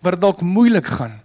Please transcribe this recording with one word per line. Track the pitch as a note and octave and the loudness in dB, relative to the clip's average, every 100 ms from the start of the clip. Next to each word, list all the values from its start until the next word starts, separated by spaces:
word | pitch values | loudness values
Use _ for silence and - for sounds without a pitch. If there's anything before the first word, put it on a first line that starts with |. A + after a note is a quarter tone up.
waar | F3 F3 | -4 0
dit | |
dalk | G3 F#3+ | 0 0
moeilik | F3 F#3+ A#3+ G#3+ - - | -2 2 4 2 -2 -8
gaan, | A#2+ A2 | -8 -12